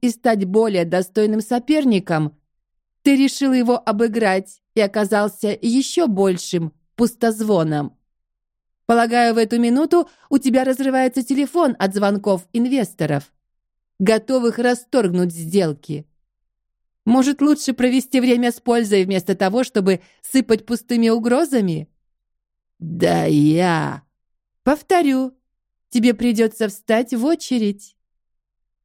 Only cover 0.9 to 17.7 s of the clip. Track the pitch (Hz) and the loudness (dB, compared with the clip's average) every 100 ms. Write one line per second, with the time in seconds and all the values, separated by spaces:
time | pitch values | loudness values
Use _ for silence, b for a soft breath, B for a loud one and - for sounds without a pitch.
0.9 | 180 185 - 214 214 220 247 247 302 269 | -2 -2 -2 0 -2 -2 -4 0 0 2
1.9 | 196 - 160 151 - _ _ _ _ _ | 0 0 -2 -4 -8 _ _ _ _ _
2.9 | _ - 269 269 - 277 254 233 247 - | _ 0 2 2 0 0 0 0 0 -2
3.9 | 208 233 220 214 190 196 - _ - 202 | -2 -2 0 0 0 -4 -14 _ -2 -2
4.9 | 214 202 208 208 - 208 - 233 247 262 | 0 0 0 -2 -4 -6 -4 -2 -2 0
5.9 | - 320 196 196 175 - 175 160 - _ | 0 0 0 0 -2 -4 -6 -6 -10 _
6.9 | - 233 - 233 214 214 196 160 151 143 | -4 -2 0 -2 -2 0 0 0 -2 -6
7.9 | - _ _ _ _ _ _ _ _ - | -12 _ _ _ _ _ _ _ _ 0
8.9 | 233 240 240 233 226 220 233 240 247 320 | 0 2 2 2 2 0 0 0 0 2
9.9 | 349 339 b b 269 269 254 262 254 269 | 2 0 b b -2 2 2 0 0 0
10.9 | 262 262 262 240 269 277 349 302 - 190 | 0 0 -2 -2 -2 -2 0 0 0 -2
11.9 | 196 202 202 202 190 - 240 247 269 208 | 0 0 0 -2 -2 -4 -4 -2 -2 -4
12.9 | - 156 143 - _ _ _ _ _ _ | -4 -4 -4 -6 _ _ _ _ _ _
13.9 | - 190 220 220 262 233 220 240 240 - | -4 0 0 0 0 0 0 -2 -2 -2
14.9 | 262 196 180 175 170 160 196 165 147 - | -2 0 0 -2 -4 -4 0 0 -4 -10
15.9 | 147 151 _ _ _ _ _ _ _ _ | -14 -14 _ _ _ _ _ _ _ _
16.9 | _ - 254 262 285 285 294 - | _ 0 2 2 2 2 2 -2